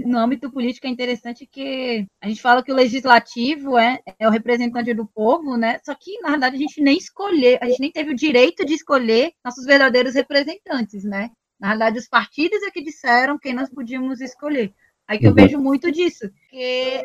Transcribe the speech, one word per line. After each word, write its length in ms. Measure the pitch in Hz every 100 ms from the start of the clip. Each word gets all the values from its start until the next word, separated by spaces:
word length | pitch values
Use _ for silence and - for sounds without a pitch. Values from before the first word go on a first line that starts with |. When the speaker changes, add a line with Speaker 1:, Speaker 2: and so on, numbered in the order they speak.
| 247
Speaker 1:
no 120 | 240
âmbito 300 | 233 277 262
político 340 | 269 240 247 262
é 40 |
interessante 540 | 240 247 240 233 240 269
que 560 | 277 269 262 254 226 196 _
a 60 | 208
gente 120 | 214
fala 220 | 247 247
que 80 | 247
o 40 | 262
legislativo 1000 | 254 262 262 233 - 240 247 302 277 240
é, 220 | 226 254 - -
é 120 | 220
o 20 |
representante 640 | 220 233 240 240 240 233
do 120 | 226 214
povo, 500 | 220 214 311 294 233
né? 240 | 226 240
Só 80 | -
que, 260 | 277 349 427
na 100 | 320
verdade, 240 | 294 254
a 40 | 262
gente 220 | 302 -
nem 160 | 277 330
escolher, 640 | - - 403 330 247 254
a 60 | 247
gente 140 | 254
nem 100 | 285
teve 220 | 311 302
o 20 | 247
direito 480 | 302 247 277 -
de 100 | 285
escolher 580 | 311 - 277 226 226 320 _
nossos 200 | 247 247
verdadeiros 500 | 254 277 262 247 254
representantes, 880 | 262 247 277 285 370 - 277 208 202
né? 280 | 202 196 233 _ _ _
Na 120 | 196
verdade, 280 | 220 226 226
os 80 | -
partidos 560 | 240 214 - 339 415
é 80 | 392
que 140 | 359
disseram 520 | 294 - 254 240 269 294
quem 160 | 269
nós 160 | 247 269
podíamos 520 | 277 233 262 262 247
escolher. 520 | 262 - 294 277 202 _ _ _ -
Aí 100 | 214
que 60 | -
eu 40 |
Speaker 2:
Uhum. 60 | -
Speaker 1:
vejo 220 | 202 294
muito 320 | 269 277 349
disso, 400 | 311 349 - 196 _ _
que 520 | 262 254 254 254 262